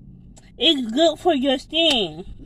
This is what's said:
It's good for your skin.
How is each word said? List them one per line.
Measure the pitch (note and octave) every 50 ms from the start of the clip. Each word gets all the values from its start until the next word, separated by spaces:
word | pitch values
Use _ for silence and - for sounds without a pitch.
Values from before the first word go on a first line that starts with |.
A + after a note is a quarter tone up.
| - - - - - - - - - - - -
It's | B3+ D#4+ D#4 C4+ B3 G#3+
good | A3 C#4+ E4 D#4+ D4+ -
for | - F4+ D#4
your | C4 B3+ C#4 C#4+ C#4+
skin. | - - D4+ D#4+ E4 D#4+ C#4 A3+ F#3+ D#3+ D3+ D#3+ F#3+ - - - -